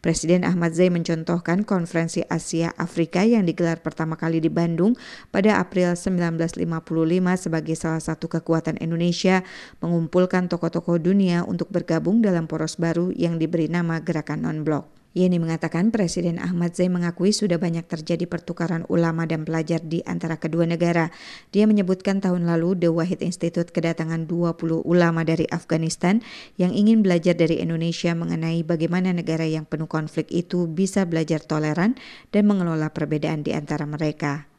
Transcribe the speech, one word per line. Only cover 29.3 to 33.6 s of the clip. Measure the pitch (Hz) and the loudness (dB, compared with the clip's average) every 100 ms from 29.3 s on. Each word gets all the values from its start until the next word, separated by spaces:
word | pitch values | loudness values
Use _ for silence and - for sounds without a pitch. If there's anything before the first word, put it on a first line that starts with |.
| 160 160 | -2 -2
yang | 156 156 | -4 -4
penuh | 151 156 | -6 -4
konflik | 160 156 - - | -4 -4 -6 -2
itu | - 170 180 170 | -2 -2 -2 -2
bisa | 160 190 196 185 | 0 0 0 0
belajar | 160 156 156 - | 0 0 -2 -2
toleran | 156 151 151 196 269 - - - | -2 0 2 0 0 -8 -20 -2
dan | 202 208 | 2 4
mengelola | 202 175 160 156 | 2 0 0 -2
perbedaan | - 147 151 151 156 151 | -2 -2 -2 -2 -2 -2
di | |
antara | 156 | -4